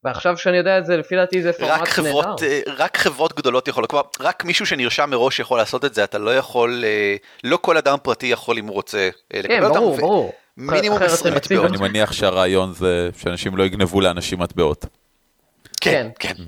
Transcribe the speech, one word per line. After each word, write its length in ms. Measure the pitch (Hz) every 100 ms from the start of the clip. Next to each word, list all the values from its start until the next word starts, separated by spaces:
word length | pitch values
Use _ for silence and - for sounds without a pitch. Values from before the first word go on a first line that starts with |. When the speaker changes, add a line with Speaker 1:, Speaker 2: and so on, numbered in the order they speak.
Speaker 1:
ועכשיו 320 | 135 127 180 175
שאני 200 | 190 180
יודע 220 | 175 190
את 80 | 170
זה, 100 | 175
לפי 200 | 156 185
דעתי 260 | 180 185
זה 100 | 175
פורמט 280 | 170 123 156
Speaker 2:
רק 80 | 170
חברות, 380 | - 156 143 175
Speaker 1:
נהדר. 200 | 185 160
Speaker 2:
אה, 140 | 143 139 135
רק 200 | 170 -
חברות 360 | 190 135 160 -
גדולות 320 | 135 123 135
יכולות, 220 | 127 113
כלומר, 140 | 147 139 -
רק 240 | 143 180
מישהו 220 | 170 170 175
שנרשם 440 | 156 123 - 147
מראש 280 | 131 127 127
יכול 180 | 120 123
לעשות 260 | 107 131
את 100 | 139
זה, 100 | 110
אתה 140 | 101 107
לא 180 | 107 127
יכול, 480 | 131 123 117 120 113
אה, 300 | 107 101 101 - -
לא 120 | 120 170
כל 200 | - 165
אדם 200 | 143 139
פרטי 240 | 135 113 127
יכול 320 | 113 - 113
אם 80 | 107
הוא 80 |
רוצה, 240 | 98 - 107 92 - _
אה, 80 | -
Speaker 1:
כן, 100 | -
Speaker 2:
לקבל 100 | 226
אותם, 140 | 185 170
Speaker 1:
ברור, 120 | 226
Speaker 2:
ו- 40 | 139
Speaker 1:
ברור. 360 | 160 202 110 - _ -
Speaker 2:
מינימום 400 | 135 156 208 208
Speaker 1:
אחרת 120 | 180
Speaker 2:
עשרים 220 | 165 175
Speaker 1:
הם 40 | 143
יציגו. 240 | - 190
Speaker 2:
מטבעות. 180 | 175 98
Speaker 3:
אני 80 | 98
מניח 240 | 107 107
שהרעיון 600 | - 101 92 92 92 92
זה 360 | 87 92 87 87 -
שאנשים 380 | - 87 98 95
לא 80 |
יגנבו 360 | 95 98 92 95
לאנשים 380 | 95 87 - 92
מטבעות. 460 | 87 - 80 73 - _ _ _ _ _ _ _ - -
Speaker 2:
כן, 280 | - 147 113 117
Speaker 1:
כן. 140 | -
Speaker 2:
כן. 60 | 92